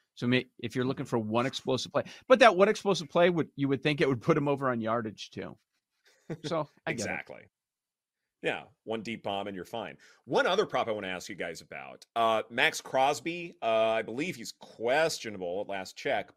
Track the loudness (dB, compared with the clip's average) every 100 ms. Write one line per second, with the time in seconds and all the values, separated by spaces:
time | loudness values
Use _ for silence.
0 | _ -6 0 0 0 -8 -8 -4 -2 -4
1 | -2 -2 0 0 0 -2 -2 -2 -2 -4
2 | -4 -4 4 8 10 8 6 4 0 0
3 | 0 4 4 4 -2 -2 0 0 0 2
4 | 2 2 2 2 2 0 0 0 0 -2
5 | -4 -8 -14 -12 -12 -14 _ _ _ _
6 | _ _ -14 -12 -6 -4 -6 _ -8 -6
7 | -6 -8 -10 -16 -20 _ _ _ _ _
8 | _ _ _ _ -6 -6 -8 _ -8 -6
9 | -6 -8 -6 -6 -6 -8 -10 -10 -10 -12
10 | -20 _ -2 0 2 2 0 0 0 -2
11 | -4 -6 -8 -8 -8 -8 -14 -14 -14 -18
12 | -6 0 2 2 0 0 0 0 -2 2
13 | 2 2 -4 -8 -10 -6 0 2 2 0
14 | -2 -4 -6 -6 -12 -16 -20 -6 0 2
15 | 2 -2 -8 -8 -6 -6 -6 -6 -8 -8
16 | -4 -4 -4